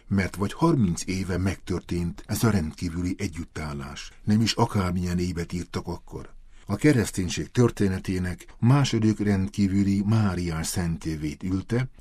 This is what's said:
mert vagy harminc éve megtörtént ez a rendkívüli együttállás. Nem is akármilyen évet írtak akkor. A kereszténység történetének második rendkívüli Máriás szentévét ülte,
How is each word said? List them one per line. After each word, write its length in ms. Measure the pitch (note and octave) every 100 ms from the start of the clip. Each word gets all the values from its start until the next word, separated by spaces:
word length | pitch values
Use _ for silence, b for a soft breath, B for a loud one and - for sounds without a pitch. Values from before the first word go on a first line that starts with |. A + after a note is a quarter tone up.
| -
mert 280 | G2 F2 F2+
vagy 180 | G2
harminc 520 | - E3 D3+ F#2+ D#2+ -
éve 320 | F#2 F#2+ F2
megtörtént 880 | F#2+ E2+ - F2+ - F2 E2+ - -
ez 160 | G#2+
a 60 | A#2
rendkívüli 640 | G#2 D#2 - F2 E2 F2+ -
együttállás. 920 | G2+ D#2+ D#2+ - D#2 C#2+ C#2 C2+ - b
Nem 180 | - G#2
is 120 | A2
akármilyen 680 | - A#2 G#2 F2+ F2+ F2+ F2
évet 340 | F2+ E2+ E2
írtak 340 | F2 E2+ F#2+ F2
akkor. 460 | F2 - D#2+ - - b b -
A 100 | G2+
kereszténység 760 | D3 C3 F2+ - F2 - D#2
történetének 1040 | - A#2+ - G2+ F#2 - F#2 F2+ E2+ - -
második 600 | A#2 C#3+ C3+ A2+ A2 G#2
rendkívüli 840 | G#2 G2 G2 - G2 G2 G2 G2 G2+
Máriás 640 | A2+ G#2 F2 F2 D#2+ D#2+
szentévét 760 | F#2+ E2+ D#2+ D#2+ D#2 D2+ D2
ülte, 460 | F#2 F#2+ - A#2+ B2+ -